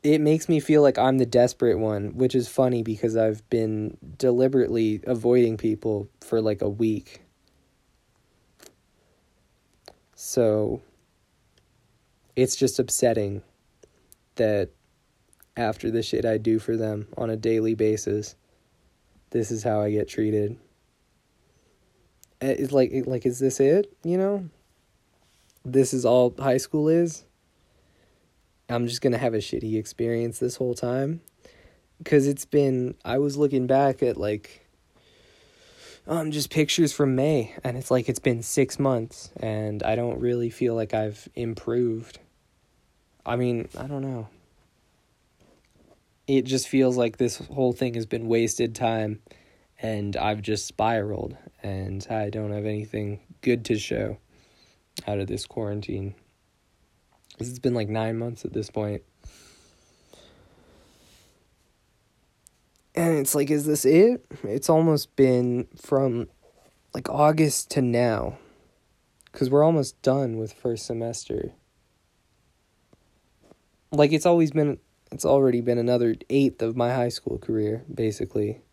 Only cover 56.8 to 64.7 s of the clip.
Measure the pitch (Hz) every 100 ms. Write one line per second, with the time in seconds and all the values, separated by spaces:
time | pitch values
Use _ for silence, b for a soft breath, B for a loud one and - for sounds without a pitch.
56.8 | _ _ _ _ _ - 120 123 131 120
57.8 | 104 110 110 113 117 117 - - 104 -
58.8 | 104 101 _ _ b b b b b b
59.8 | b b b b b b b b b b
60.8 | b b b b b b b _ _ _
61.8 | _ _ _ _ _ _ _ _ _ _
62.8 | _ - 165 156 139 147 143 151 147 147
63.8 | 131 160 220 247 _ - 101 120 -